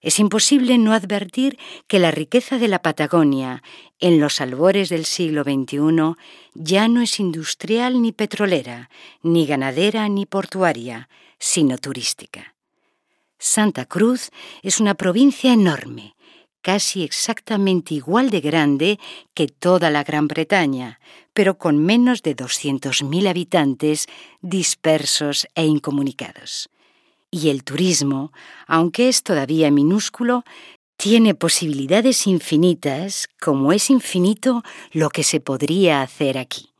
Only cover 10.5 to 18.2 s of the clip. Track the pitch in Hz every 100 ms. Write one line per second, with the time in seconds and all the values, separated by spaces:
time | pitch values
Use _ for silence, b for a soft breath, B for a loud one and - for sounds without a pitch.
10.5 | 190 180 123 120 117 123 b b b -
11.5 | 185 147 127 139 131 117 - - - -
12.5 | _ _ _ _ _ _ _ _ _ -
13.5 | - 214 147 127 175 220 254 - B B
14.5 | B 190 185 214 196 190 185 277 262 262
15.5 | 240 185 143 - - - _ b b b
16.5 | _ - 196 - 196 156 - - 220 -
17.5 | 214 196 185 - 151 131 208